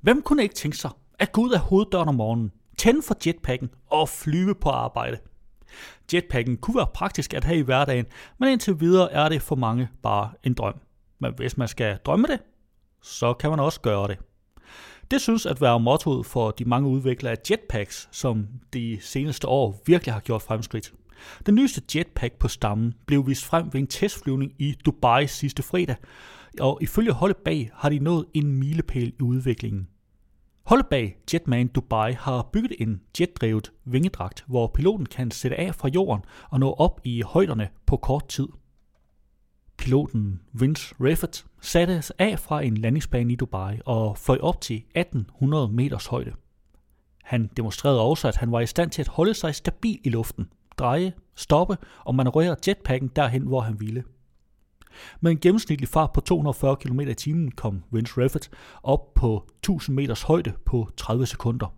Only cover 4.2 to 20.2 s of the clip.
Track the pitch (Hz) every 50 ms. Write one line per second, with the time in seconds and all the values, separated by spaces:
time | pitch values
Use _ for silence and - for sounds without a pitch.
4.2 | - 156 151 170 185 196 202 - - 151 131 123 117 123 - 120 117 123 117 117
5.2 | - - - - - - - _ - - - - - - - _ _ - - 180
6.2 | 175 - - 127 117 123 123 113 - - 233 262 175 - - - - 196 - -
7.2 | 143 - - - 123 143 170 165 147 123 131 131 143 135 131 123 120 - - -
8.2 | - - _ - 254 269 269 233 - - 190 156 160 170 180 185 180 175 - 147
9.2 | 147 156 160 147 - - 156 131 123 113 113 120 127 110 - - - 117 104 104
10.2 | 104 107 - - - 131 123 - 113 104 - - - _ _ _ _ _ _ _
11.2 | - 120 113 123 120 127 - - 123 110 - - 123 107 101 - _ - 143 185
12.2 | 240 320 294 226 - _ _ _ _ _ _ _ _ _ _ _ _ - - -
13.2 | - 117 120 - - 147 156 151 139 156 156 - - 120 107 101 98 101 101 -
14.2 | - _ _ _ _ _ _ - _ - - - - - - - - - 262 269
15.2 | - - 226 226 - - - 123 143 123 117 117 117 120 135 160 - 160 139 123
16.2 | 117 - - 127 113 110 107 - 120 120 120 123 139 139 131 135 131 131 123 120
17.2 | - 120 113 110 - - 196 - - - - 110 101 - - - - _ - -
18.2 | - 131 117 107 104 101 123 123 - _ - 127 117 117 113 101 - - - 131
19.2 | 139 156 143 - - - 127 139 131 107 98 101 - - 170 175 - - 117 104